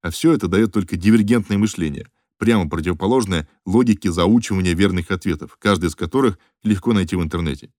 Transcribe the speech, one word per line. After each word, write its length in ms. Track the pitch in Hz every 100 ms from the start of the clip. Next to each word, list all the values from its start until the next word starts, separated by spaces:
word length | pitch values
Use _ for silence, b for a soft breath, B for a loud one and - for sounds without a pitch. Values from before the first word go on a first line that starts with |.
А 100 | 87
все 220 | 82 165
это 160 | 143 92
дает 240 | 92 110
только 240 | 107 90 92
дивергентное 640 | 95 113 101 120 104 101
мышление, 500 | 107 - 82 67 - _ _ _
прямо 300 | 110 113 82
противоположное 800 | 82 80 82 95 131 104 87 76 b
логике 460 | - 104 123 104 98
заучивания 640 | 85 87 117 117 95 90
верных 360 | 85 98 90 85
ответов, 440 | 92 - 80 - _
каждый 260 | 107 95 82
из 80 |
которых 440 | - 85 135 131 90 _ _
легко 280 | 107 101 120
найти 220 | 107 90
в 80 | 90
интернете. 500 | 82 85 82 65 -